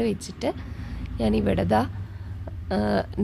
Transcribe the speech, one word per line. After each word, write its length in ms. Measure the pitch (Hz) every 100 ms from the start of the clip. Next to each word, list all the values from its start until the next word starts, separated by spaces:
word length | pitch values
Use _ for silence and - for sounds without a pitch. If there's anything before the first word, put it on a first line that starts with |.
| 226
വെച്ചിട്ട് 400 | 196 - - 269 - - - - - - -
ഞാൻ 120 | 113 107
ഇവിടെ 240 | 101 92 95
ദാ, 80 | 107 262 - - - - - - - - 196
ആ, 20 | 208 202 - -